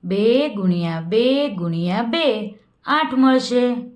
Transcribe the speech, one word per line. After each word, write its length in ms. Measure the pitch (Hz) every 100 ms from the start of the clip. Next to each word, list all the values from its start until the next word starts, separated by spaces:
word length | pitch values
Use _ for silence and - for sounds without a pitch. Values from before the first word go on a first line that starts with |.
બે 460 | 175 196 220 254 294
ગુણ્યા 520 | 202 185 175 170 165
બે 480 | 165 220 247 277 285
ગુણ્યા 520 | 190 170 165 175 196
બે, 540 | 233 330 302 214 208 - _ _ -
આઠ 280 | 294 294
મળશે. 640 | 254 262 262 254 247 247 247 -